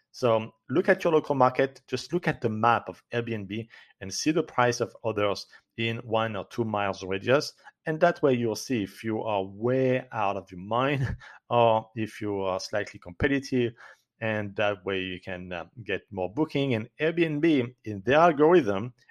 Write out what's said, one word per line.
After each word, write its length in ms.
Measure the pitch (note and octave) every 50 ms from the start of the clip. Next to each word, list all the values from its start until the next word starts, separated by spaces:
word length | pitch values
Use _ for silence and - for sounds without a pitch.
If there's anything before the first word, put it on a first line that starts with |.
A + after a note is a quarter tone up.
| _ _
So 420 | - - - A#2+ A2+ A2 A2 A#2+ - _ _ -
look 200 | B2+ D#3+ F#3+ -
at 160 | F#3+ F#3+ -
your 80 | F3+ D#3
local 200 | D#3 D3+ - D3
market, 460 | C3+ B2+ B2+ - - C3+ C3+ - - _ -
just 240 | - B2 - - -
look 160 | F3+ - E3+
at 120 | C#3+ - -
the 80 | A#2+
map 380 | G#2+ G#2+ A2 A#2 A#2 G#2 - -
of 140 | F2 - _ _ -
Airbnb 520 | A#2+ A#2 A2+ A2+ G#2+ G2+ F#2+ G2+ A2 A2+ - - - - _ _ _
and 120 | G2+ F#2+ F#2+
see 180 | - - D#3
the 120 | D#3 E3+ D#3+
price 380 | - - - B2 B2 A#2 -
of 140 | A#2 G2+ - - -
others 420 | A2+ A2 G2+ G#2 G2+ G2 - - - - - _ _ _ -
in 200 | A2+ A2+ A2+ A#2
one 380 | - A#2+ G#2+ A2 A2 A2+ G#2+
or 100 | G2 F2 -
two 140 | - - A#2
miles 380 | A2 G#2+ G#2 G2+ G2 F#2+ F2+ G2
radius. 520 | F#2 F#2+ G2 F#2+ A2 B2+ D3 D3+ - - _ _ - - _ _
And 120 | E3 D#3+ D#3
that 220 | F3 F3 E3+ - -
way 120 | C#3+ C3
you'll 200 | A#2+ A#2+ A2+ G#2+
see 280 | G2+ - - C3 A#2 G2
if 200 | F#2+ - - -
you 200 | A2+ A2 A2 -
are 200 | A2 G#2+ G2 G2
way 640 | G2 G2 G2+ A2 A#2+ B2+ C3 C3 C3 B2+ B2+ B2+ - -
out 240 | A#2 G#2 G2 G2+
of 140 | G2+ F#2 -
your 100 | F#2+ F2+
mind 560 | F#2 G2+ A2+ A#2+ C3 C#3 D3 C3 C3+ A2+ - - - - -
<laughs> 180 | - _ -
or 380 | A#2+ A#2+ A#2 A#2 A2 A2 A2 - -
if 240 | A2+ G#2+ G#2 - -
you 200 | G#2+ G#2 G2+ G2
are 200 | F#2+ F#2+ F#2 F#2+
slightly 400 | - - - G#2 G#2 - - G#2
competitive. 720 | - F2+ F2+ - - D3 C#3 C#3 C3+ - - B2+ B2 A#2 A#2 - - - - _ _ _ _ _
And 340 | A2+ A2 G#2+ G#2+ G#2 G2+ G2
that 280 | - G#2+ G#2 G#2 F#2+ F#2
way 160 | G2 G2 F#2+
you 180 | F#2 F#2 F#2 F2
can, 340 | - - F#2+ F2+ F2+ F#2 F2+
uh, 120 | F2 E2 E2 _ B2 G#2+
get 200 | - G2 F2+ - _ G#2+
more 200 | F#2+ F#2 F2 G2+
booking. 420 | C3 D#3 D3+ - D3 C#3 C#3 B2
And 140 | A2 A2 - _ -
Airbnb, 760 | D3 D#3+ E3+ E3+ E3+ D#3+ D3+ D3 D3 E3+ D#3 C3+ A#2+ A#2 - _ _
in 180 | A2 G#2+ G2+ F#2+
their 140 | A#2+ C3+ D3+
algorithm, 760 | E3 F3 D#3+ C3+ D3+ D#3 F3+ F3+ C3+ G2+ G2+ G2 G#2+ B2+ - _ _ _